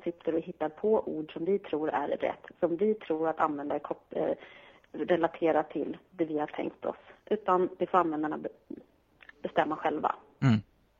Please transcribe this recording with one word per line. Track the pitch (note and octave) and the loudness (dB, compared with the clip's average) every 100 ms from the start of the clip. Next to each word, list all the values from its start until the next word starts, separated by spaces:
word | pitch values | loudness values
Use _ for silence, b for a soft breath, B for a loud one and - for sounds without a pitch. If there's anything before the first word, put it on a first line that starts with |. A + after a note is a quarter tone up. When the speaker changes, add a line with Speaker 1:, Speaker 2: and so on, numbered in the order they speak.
Speaker 1:
sitter | F3 F3 - D#3+ | -4 -4 -2 -2
och | |
hittar | F3 - D#3 | -4 -4 -6
på | D#3 G#3+ A3 - | -2 2 2 2
ord | D#3 D#3 | -4 -6
som | D#3 E3 | -6 0
vi | G3 | 0
tror | - D3 D#3 | 0 -2 -2
är | - C#3+ | -2 -2
rätt, | - - - - - | -2 -2 -4 -12 -2
som | E3+ E3+ | -2 2
vi | G#3+ | 2
tror | G#3+ - D#3 D#3+ | 0 -2 -2 0
att | D#3+ | 0
användare | D#3+ C#3+ C#3+ D3 | 0 0 -4 -4
kop-, | - - _ - | -4 -8 _ -2
eh, | D#3 - B B B B _ | 0 -2 B B B B _
relaterar | - D3+ F3 E3 - E3 D#3 | -6 0 2 2 2 2 2
till | D3+ D#3 - - - | 0 -4 -6 -6 -12
det | - D#3+ | -4 -2
vi | D3+ | -2
har | D3+ | -4
tänkt | - - - - | -4 -8 -6 -6
oss. | - - - - | -6 -12 -20 -4
Utan | G#3+ - F3+ F3+ - | -2 2 2 2 0
det | F3 | 2
får | F#3 | 4
användarna | E3+ D3+ D3+ D#3 | 4 0 -2 -4
be-, | D#3 - - - - _ _ _ - - | -8 -10 -14 -16 -16 _ _ _ -20 -10
bestämma | - - D3+ D#3 | -2 0 0 0
själva. | D#3 D3 - - - _ | -2 0 -2 -2 -8 _
Speaker 2:
Mm. | C3+ G#2+ - _ _ _ | 4 4 2 _ _ _